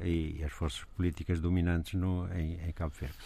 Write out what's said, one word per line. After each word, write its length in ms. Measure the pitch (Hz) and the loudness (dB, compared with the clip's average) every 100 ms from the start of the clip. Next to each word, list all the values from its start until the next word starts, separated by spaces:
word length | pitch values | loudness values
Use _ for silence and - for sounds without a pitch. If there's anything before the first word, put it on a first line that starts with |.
e 400 | 85 85 78 73 | 2 2 2 -2
as 80 | 76 | -4
forças 320 | - 82 - - - | -2 -2 -2 -8 0
políticas 440 | 87 - 85 85 | 0 0 0 2
dominantes 540 | 87 90 87 85 80 | 4 4 4 2 2
no, 380 | 92 92 90 90 | 0 2 0 -2
em, 280 | 90 80 82 | -2 -2 -2
em 60 | 82 | -4
Cabo 220 | 78 80 - | -2 -4 -4
Verde. 180 | 67 - | -8 -8